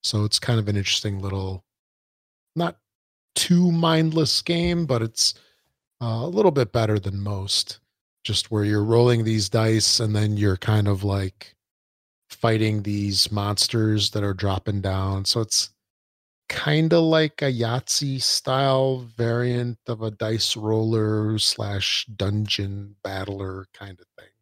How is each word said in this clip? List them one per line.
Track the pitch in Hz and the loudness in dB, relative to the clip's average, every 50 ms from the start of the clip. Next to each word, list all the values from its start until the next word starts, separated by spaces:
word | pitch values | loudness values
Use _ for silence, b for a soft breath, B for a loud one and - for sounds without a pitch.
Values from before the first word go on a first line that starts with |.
| - | -6
So | - - 107 104 | -2 -2 0 0
it's | 104 - - | 0 -2 -2
kind | - - 120 113 | 0 0 0 0
of | 107 104 | 2 0
an | 104 | -2
interesting | 101 98 - - - - 107 98 98 | -2 0 0 -2 -2 -2 -4 -6 -4
little, | 95 98 98 98 95 95 95 92 _ _ _ _ _ _ _ _ _ _ _ _ _ _ _ _ _ _ _ | -6 -6 -6 -4 -4 -6 -8 -10 _ _ _ _ _ _ _ _ _ _ _ _ _ _ _ _ _ _ _
not | 160 170 170 - _ _ _ _ _ _ _ _ _ _ _ _ | -4 -4 -4 -4 _ _ _ _ _ _ _ _ _ _ _ _
too | - - - 180 175 180 180 165 | -4 2 4 4 4 6 4 2
mindless | 165 165 165 160 160 160 160 156 165 156 127 - - - | 2 2 2 4 4 2 2 2 2 2 2 0 -2 -2
game, | - 170 170 170 175 175 170 170 | -2 -2 0 0 0 0 -2 0
but | 143 131 117 | 0 0 0
it's, | 110 113 - - - - - b b b b b b b b _ _ _ _ _ 120 | 0 -2 -2 0 -2 -2 -2 b b b b b b b b _ _ _ _ _ -6
uh, | 117 113 113 120 | -4 -4 -4 -4
a | 165 | -2
little | 180 202 214 190 151 | 0 4 4 4 4
bit | 139 127 104 | 4 0 0
better | - 123 113 107 107 104 | 2 0 2 2 0 0
than | 95 98 95 98 | -2 -4 -6 -6
most, | 101 101 101 98 95 101 - - - - - - _ _ _ _ _ _ _ _ _ | -6 -6 -6 -6 -4 -4 -2 -2 -2 -4 -10 -18 _ _ _ _ _ _ _ _ _
just | - 104 - - - | -4 -4 -4 -2 0
where | 113 104 104 | 0 2 2
you're | 104 104 104 104 | 4 2 2 4
rolling | 110 113 117 120 123 120 117 113 | 4 6 6 6 6 6 4 2
these | 110 113 110 101 95 | 2 0 0 0 0
dice | - 113 110 110 110 110 104 - - - | 0 2 2 4 2 2 2 2 2 2
and | 117 107 107 | 0 0 0
then | 104 107 107 107 | 2 2 0 0
you're | 101 104 101 92 92 | 2 2 2 0 0
kind | - - 107 107 104 | 0 2 2 4 4
of, | 101 101 92 98 | 2 0 0 0
like, | 101 98 98 98 92 - _ - - _ _ _ _ _ _ _ _ _ _ _ _ _ _ _ _ | -2 -2 -2 -4 -6 -8 _ -20 -20 _ _ _ _ _ _ _ _ _ _ _ _ _ _ _ _
fighting | - _ - 117 110 110 107 110 107 104 98 | -14 _ 0 2 2 2 2 2 0 -2 -2
these | 104 104 101 101 101 98 95 - - 104 | -2 -2 -2 -2 -2 0 0 0 0 0
monsters | 104 101 101 104 - - - - 117 110 110 107 107 104 - | -2 -2 -2 0 0 0 0 2 2 2 2 2 2 0 0
that | - 104 101 | -2 -2 -2
are | 101 95 | -2 -2
dropping | 92 101 98 95 95 - - 101 101 98 | -2 -2 -2 -2 -2 -4 -4 -4 -2 -2
down. | 98 95 95 95 95 98 95 98 | -2 -2 -2 -2 -2 -4 -4 -2
So | - - 120 | -2 -2 -2
it's | 110 110 - - - - _ _ _ _ _ _ _ _ _ _ _ _ _ _ _ _ | -2 -2 -2 -2 -2 -4 _ _ _ _ _ _ _ _ _ _ _ _ _ _ _ _
kinda | - - - 151 147 156 160 165 170 170 | -8 -6 -2 0 2 2 2 4 4 4
like | 165 160 160 160 160 151 _ - 147 | 4 4 4 2 2 0 _ -4 -2
a | 139 127 | -2 0
Yahtzee | 117 117 113 117 127 - - - - 147 139 135 131 - | 0 -2 -2 -2 -4 -2 -2 -4 -2 -2 -4 -4 -4 -2
style | - - - - 135 131 131 139 135 135 131 135 135 131 127 | -2 -2 -2 -2 -2 0 2 2 2 2 2 2 0 0 -2
variant | 123 117 113 - 117 117 117 120 123 123 120 123 123 120 117 _ _ - | -6 -14 -4 -2 0 0 0 0 0 0 0 0 -2 -4 -6 _ _ -8
of | 120 107 113 | -6 -4 -4
a | 110 | -6
dice | 107 - 113 110 113 110 - - - | -4 -4 -4 -2 -2 -2 -2 -2 -4
roller | 113 107 107 110 110 110 110 113 113 110 107 107 107 107 107 110 107 | -2 0 0 2 2 2 2 2 2 2 2 0 0 0 0 0 0
slash | - - - - 110 101 101 98 98 - - - - | 0 0 0 -2 -6 -6 -4 -4 -4 -2 -4 -4 -6
dungeon | - 107 98 101 98 104 104 107 101 - - 101 98 98 101 101 101 101 _ _ | -8 -6 -4 -2 0 0 -2 -2 -2 -2 -4 -4 -6 -6 -10 -12 -14 -18 _ _
battler | 98 98 95 95 98 98 98 98 95 95 95 98 _ _ | -8 -8 -6 -6 -6 -8 -8 -8 -8 -8 -10 -14 _ _
kind | - 101 98 95 _ | -18 -18 -18 -18 _
of | - _ _ - | -20 _ _ -20
thing. | - _ _ _ | -20 _ _ _